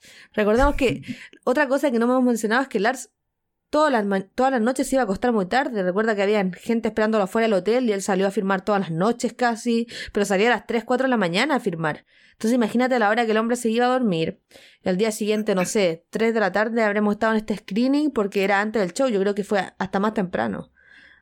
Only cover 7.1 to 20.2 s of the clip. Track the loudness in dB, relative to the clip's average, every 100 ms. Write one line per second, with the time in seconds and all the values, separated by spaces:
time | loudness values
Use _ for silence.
7.1 | 0 0 0 2 2 2 0 0 -2 0
8.1 | 0 0 0 0 0 0 0 0 0 0
9.1 | 0 -4 -2 -2 -2 -2 -2 -2 -10 -6
10.1 | -2 0 2 2 0 -2 -4 -2 0 0
11.1 | 0 0 0 0 0 -2 -4 -4 -6 _
12.1 | _ -20 -4 0 2 2 2 2 2 2
13.1 | 2 2 0 0 -2 0 0 2 2 0
14.1 | 0 -2 -6 _ -20 -20 _ -4 0 0
15.1 | -2 -2 -2 0 0 0 2 0 -2 _
16.1 | -2 0 2 0 0 -2 0 0 2 0
17.1 | 0 0 0 -2 -6 -4 0 2 2 0
18.1 | -2 -2 0 0 0 0 -2 -2 0 0
19.1 | 2 0 -2 -2 -2 -2 -6 -4 -2 -2
20.1 | -2